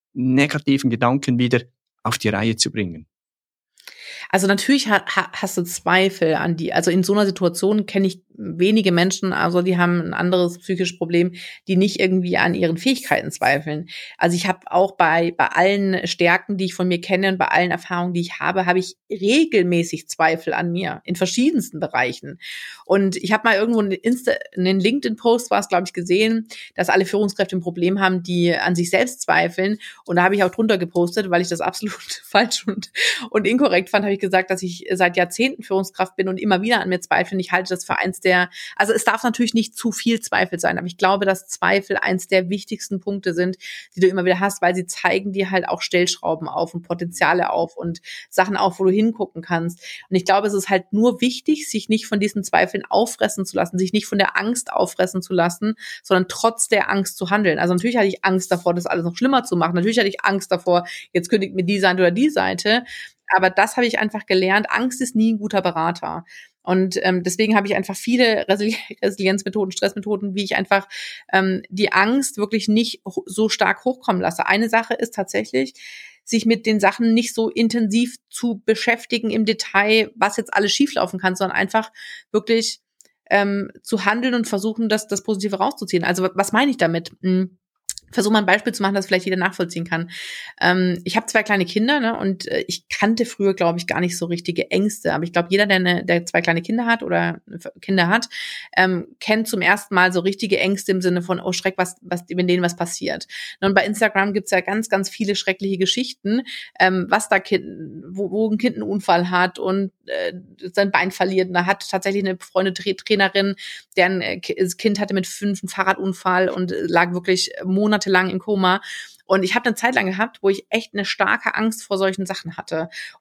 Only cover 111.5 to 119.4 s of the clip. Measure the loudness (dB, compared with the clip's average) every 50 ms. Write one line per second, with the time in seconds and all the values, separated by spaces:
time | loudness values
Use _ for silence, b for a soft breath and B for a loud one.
111.5 | 0 0 0 0 0 -2 -2 -6 -4 -4 -2 -2 -2 0 0 -2 -4 -4 -6 -4
112.5 | -2 0 0 0 -2 -4 -4 -4 -4 -4 -2 0 2 2 2 2 2 2 0 0
113.5 | -2 B B B B B B B B 2 4 4 4 0 -2 -4 -6 -6 -6 -6
114.5 | -2 -2 -2 -2 -2 -2 0 0 0 0 -2 -2 -2 -2 -2 -4 -6 -6 -4 -4
115.5 | -4 -4 -6 -8 -4 -2 0 0 0 0 0 -4 -4 -2 -2 0 2 2 2 2
116.5 | 0 -2 -2 -2 -2 -4 -2 0 2 2 2 2 0 -4 0 0 0 0 0 -4
117.5 | -6 -8 -4 0 0 2 2 2 2 0 0 2 2 2 2 2 -2 -4 -4 -2
118.5 | 0 2 4 2 2 2 B B B B B B B B B 0 2 2